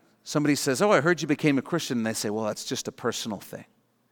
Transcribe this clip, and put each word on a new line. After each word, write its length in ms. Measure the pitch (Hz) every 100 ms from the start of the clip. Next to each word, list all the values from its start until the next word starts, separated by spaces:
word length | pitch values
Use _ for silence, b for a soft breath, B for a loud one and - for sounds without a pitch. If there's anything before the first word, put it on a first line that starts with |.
| _ _
Somebody 320 | - 151 147 139
says, 260 | 147 123
"Oh, 100 | 208
I 100 | 175
heard 200 | 156 170
you 60 | 151
became 300 | 143 156 139
a 40 |
Christian," 380 | - 165 - 123
and 60 | 110
they 80 |
say, 160 | 110 110
"Well, 160 | 104 107
that's 200 | 107 -
just 220 | 131 -
a 40 |
personal 480 | - 120 - 120 98
thing." 260 | - - - _ _ _ _